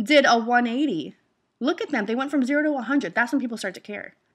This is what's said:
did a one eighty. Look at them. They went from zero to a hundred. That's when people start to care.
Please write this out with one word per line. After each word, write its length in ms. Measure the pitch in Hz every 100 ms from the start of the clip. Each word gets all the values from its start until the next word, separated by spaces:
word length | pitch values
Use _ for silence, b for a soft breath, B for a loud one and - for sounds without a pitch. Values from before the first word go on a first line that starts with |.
did 240 | 208 294 269
a 100 | 233
one 300 | 226 240 240
eighty. 480 | 247 294 165 165 - _ _ _ -
Look 220 | 247 -
at 80 | 453
them. 160 | 262 -
They 100 | 233
went 140 | 277
from 140 | 302
zero 180 | 247 285
to 140 | 302 277
a 40 |
hundred. 340 | 233 285 269 196
That's 160 | 240
when 100 | 285
people 160 | 240 220
start 160 | 196 185
to 40 |
care. 360 | - 202 - _ _